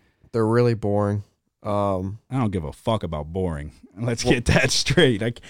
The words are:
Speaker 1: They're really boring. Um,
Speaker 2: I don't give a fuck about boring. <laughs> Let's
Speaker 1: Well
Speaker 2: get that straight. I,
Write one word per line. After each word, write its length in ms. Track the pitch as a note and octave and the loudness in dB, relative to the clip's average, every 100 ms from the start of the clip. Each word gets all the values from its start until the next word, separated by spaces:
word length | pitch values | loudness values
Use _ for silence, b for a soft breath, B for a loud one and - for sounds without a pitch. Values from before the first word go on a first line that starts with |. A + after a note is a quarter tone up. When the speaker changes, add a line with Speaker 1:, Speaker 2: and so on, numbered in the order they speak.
| b b b | b b b
Speaker 1:
They're 140 | A#2 A2 | -2 2
really 280 | A#2+ A#2+ | 4 2
boring. 480 | A2 G#2 G#2 G2+ G#2 - _ _ _ | 0 0 0 0 -2 -6 _ _ _
Um, 560 | A2 G2+ G2+ F#2+ F#2+ G#2+ _ | -4 -2 0 -2 -4 -10 _
Speaker 2:
I 80 | C3 | -4
don't 120 | A2 | -2
give 120 | F#2 | -2
a 80 | D2 | -6
fuck 300 | - - G#2+ | -6 -4 -2
about 300 | F2+ D#2 D2+ | -4 -8 -6
boring. 400 | F#2 F#2 D2+ D2+ - - | -4 -2 -4 -10 -16 -20
<laughs> 120 | F#2 | -8
Let's 260 | A#2+ A#2 | -4 -2
Speaker 1:
Well 100 | B2 | 2
Speaker 2:
get 100 | B2 - | 2 4
that 240 | - C3 | 2 2
straight. 520 | - - - C#3 G#2 | 0 0 4 4 4
I, 100 | A2+ - | -2 -6